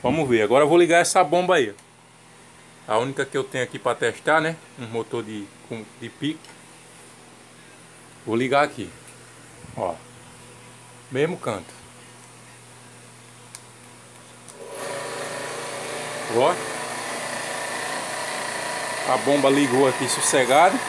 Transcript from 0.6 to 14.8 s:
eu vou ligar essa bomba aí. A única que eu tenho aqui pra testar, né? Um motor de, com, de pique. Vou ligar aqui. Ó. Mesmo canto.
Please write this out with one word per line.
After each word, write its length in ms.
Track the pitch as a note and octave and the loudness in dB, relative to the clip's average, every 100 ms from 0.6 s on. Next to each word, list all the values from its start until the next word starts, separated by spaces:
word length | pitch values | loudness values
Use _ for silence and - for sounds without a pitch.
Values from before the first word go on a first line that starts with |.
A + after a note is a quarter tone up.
eu 40 | D3 | 6
vou 80 | E3+ | 6
ligar 220 | E3+ E3+ | 6 6
essa 240 | E3+ G3 | 4 4
bomba 320 | D#3+ F3 F3+ | 4 2 4
aí. 180 | F3 A2+ G2+ - - - - - - - - - - - | 2 2 -4 -20 -20 -20 -20 -20 -20 -20 -20 -20 -20 -2
A 100 | A2 | 0
única 260 | C3 C3+ | 0 -2
que 120 | C3+ C#3 | -4 -2
eu 80 | |
tenho 180 | B2+ C3 | -4 -4
aqui 160 | B2 C#3 | -4 -2
pra 160 | B2 | -2
testar, 460 | A#2 A#2+ - - D#3 | 0 -2 -2 2 2
né? 160 | D#3 E3 - - | 2 -6 -14 -14
Um 100 | A#2 | -8
motor 360 | A2+ A2 A#2+ | -6 -6 -8
de, 240 | G#2+ G#2+ G2 - - | -8 -10 -12 -18 -14
com, 160 | A#2 G#2 - | -12 -12 -16
de 80 | A2+ | -16
pique. 320 | - C#3+ D#3+ - - - - - - - - - - - - - - - - - - - | -6 -6 -6 -14 -20 -20 -20 -20 -20 -20 -20 -20 -20 -20 -20 -20 -20 -20 -20 -20 -16 -4
Vou 80 | |
ligar 300 | A2+ B2+ C#3 | -2 2 2
aqui. 260 | D3 C3+ F2 - - - - - - - - - | 2 -2 -12 -14 -20 -20 -20 -20 -20 -20 -16 -6
Ó. 180 | F#2+ E2 - - - - - - - - - - - | -4 -6 -14 -20 -20 -20 -20 -20 -20 -20 -20 -20 -8
Mesmo 280 | B2+ D#3 F3+ | -2 -2 -2
canto. 360 | - G2+ - - - - - - - - - - - - - - - - - - - - - - - - - - - - - - - - | -6 -6 -10 -20 -20 -20 -20 -20 -20 -20 -20 -20 -20 -20 -20 -20 -20 -20 -20 -20 -20 -20 -20 -20 -20 -20 -20 -20 -20 -20 -20 -18 -16 -12